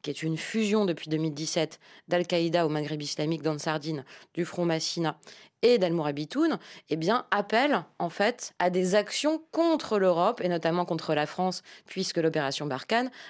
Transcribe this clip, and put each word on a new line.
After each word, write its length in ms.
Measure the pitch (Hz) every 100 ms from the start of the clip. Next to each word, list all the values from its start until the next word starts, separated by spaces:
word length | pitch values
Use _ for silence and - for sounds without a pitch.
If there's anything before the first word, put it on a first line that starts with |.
qui 80 | -
est 140 | 143
une 160 | 160 160
fusion 480 | - 220 214 214 202
depuis 240 | 160 -
deux 80 | 156
mille 160 | 160
dix-sept 440 | 147 160 - 156 - - - -
d'Al-Qaïda 560 | 175 175 180 170 170
au 60 | 165
Maghreb 320 | 151 147 151
islamique, 400 | 147 - 151 165
d'Ansardine, 600 | 147 151 160 156 147 151 127 - -
du 140 | - 170
Front 180 | -
Massina 540 | 170 160 - - 160 - - - - _
et 160 | 233 240
d'Al-Mourabitoun, 840 | 180 170 147 143 151 269 320 240 - - _
eh 80 | 160
bien, 300 | 160 240 -
appelle 520 | 202 202 220 285 247 - _
en 100 | 175
fait 460 | - 208 240 - _
à 100 | 180
des 240 | 180 185
actions 480 | 208 202 - 294 320 320
contre 480 | - 330 320 - 214
l'Europe 420 | 185 170 185 226
et 60 | 180
notamment 360 | 170 165 175
contre 300 | 175 165 -
la 120 | 151 151
France, 360 | - 185 180 - -
puisque 340 | - 185 185 -
l'opération 460 | 160 156 139 139
Barkhane 460 | 147 131 - 233 254 - -